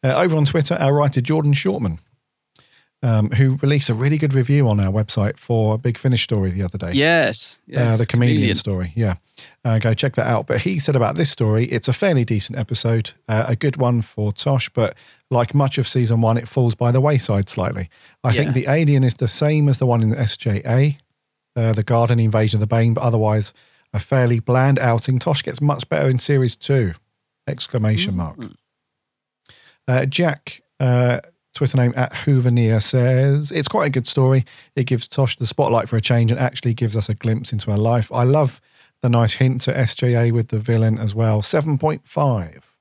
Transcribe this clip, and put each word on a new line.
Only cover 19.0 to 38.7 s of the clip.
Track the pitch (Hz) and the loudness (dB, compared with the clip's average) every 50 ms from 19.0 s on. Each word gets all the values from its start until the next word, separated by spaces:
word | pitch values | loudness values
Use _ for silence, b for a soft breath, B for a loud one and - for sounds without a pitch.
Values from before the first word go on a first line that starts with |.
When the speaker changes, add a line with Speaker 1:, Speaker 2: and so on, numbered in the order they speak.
| 131 | 2
Speaker 1:
is | 127 113 | 2 0
the | - 127 113 | 0 -4 -2
same | - - 156 151 156 151 147 143 | -2 0 0 2 2 2 2 2
as | 131 - | 2 2
the | 135 | 2
one | 123 120 117 113 | 2 2 2 2
in | 110 113 | 0 0
S | 135 127 104 - | 0 0 -2 -2
J | - - 117 104 101 - | -4 -2 -2 -2 -2 -2
A, | 123 117 127 139 151 143 - _ _ _ _ _ _ _ _ _ _ _ 120 | 0 2 2 2 2 0 -4 _ _ _ _ _ _ _ _ _ _ _ -2
uh, | 113 113 113 | 0 0 0
the | 107 107 | 0 0
garden | - 120 117 117 117 120 117 | 0 2 2 2 2 2 2
invasion | 113 110 107 110 110 107 104 | 2 2 2 2 0 2 2
of | 110 | 0
the | 107 107 117 | 0 0 2
Bane, | 117 117 117 113 | 2 2 2 2
but | 110 - | 2 0
otherwise | 120 117 113 110 107 107 107 101 - - b b b b b b b - | 0 0 2 2 2 0 0 -2 -4 -10 b b b b b b b -8
a | 104 | -8
fairly | - - 143 131 127 120 120 113 | -4 -2 0 2 2 2 0 0
bland | 110 - 123 127 131 139 139 - | 0 0 2 2 4 2 2 2
outing. | 131 123 117 117 - - 131 123 | 2 0 0 0 0 -2 -2 -2
Tosh | - 175 160 139 - | 0 -2 -2 -2 -4
gets | - 143 - | -6 -6 -2
much | 147 147 147 - 127 _ | -2 -2 -2 -2 -4 _
better | - 156 147 139 | -2 0 0 0
in | 131 120 | 0 0
series | - - 147 135 131 120 - | 0 0 0 2 2 0 -2
two." | _ - - 143 135 117 92 82 - _ _ _ _ _ _ _ _ _ - | _ -4 -2 0 0 0 -2 -4 -8 _ _ _ _ _ _ _ _ _ -10
Exclamation | - - - - - 120 107 107 110 101 90 101 95 | -8 -8 -8 -6 -4 -2 0 0 0 0 0 -2 -4
mark. | 90 85 80 - - | -4 -6 -6 -8 -12
Speaker 2:
Mm. | 62 - - _ _ _ _ _ _ _ _ _ _ _ _ _ _ _ _ _ _ b b b b b b b b - | -16 -18 -18 _ _ _ _ _ _ _ _ _ _ _ _ _ _ _ _ _ _ b b b b b b b b -2
Speaker 1:
Uh, | 123 131 139 | 0 0 0
Jack, | 139 135 - 175 165 143 - _ - - - _ _ _ _ | 0 -2 0 0 0 -2 -4 _ -18 -18 -18 _ _ _ _
uh, | 139 127 123 123 123 123 120 120 - - _ _ _ _ _ | 0 2 2 2 2 2 0 -2 -4 -14 _ _ _ _ _
Twitter | - - - - | -2 -2 0 2
name | 135 123 123 123 | 2 2 2 0
at | 127 127 - - | -2 -4 -4 -6
Hooverneer | - - - 143 131 120 123 120 120 117 110 110 110 | -6 -2 0 2 2 2 2 2 2 2 2 2 2
says, | 104 - - 127 123 127 127 127 135 139 139 147 151 147 | 0 0 0 0 2 2 2 2 2 2 2 0 -2 -2
"It's | - 156 139 - | -2 -2 -4 -2
quite | - - - 147 | -2 0 0 0
a | |
good | 135 135 120 | 0 -2 -4
story. | - - - 131 131 135 131 120 B B B B B B | -2 0 0 2 4 2 2 0 B B B B B B
It | - 127 | -4 -2
gives | 120 127 113 - - | -2 -2 -4 -4 -6
Tosh | - - 139 123 - | -2 -2 -2 -2 -2
the | _ 127 | _ -6
spotlight | 117 - - 143 135 117 117 - - | -6 -2 -2 0 0 2 0 0 0
for | - | -2
a | 113 | -2
change | 104 - 123 117 117 110 | 0 2 2 2 2 2
and | 120 - | 0 0
actually | 127 127 - - - 123 117 | -2 -4 -4 -4 -6 -6 -4
gives | - 123 113 104 | -2 -2 -2 -2
us | 113 104 - | -2 -4 -4
a | 107 | -6
glimpse | - - 117 110 113 120 - - | -4 -2 -2 -2 -2 -4 -6 -8
into | 104 - - 104 | -6 -4 -2 -2
her | |
life. | 101 107 113 117 120 110 - - | 0 0 2 2 0 0 -2 -2
I | 120 120 | 0 2
love | 127 135 156 151 135 - - b b | 2 4 4 2 0 -2 -8 b b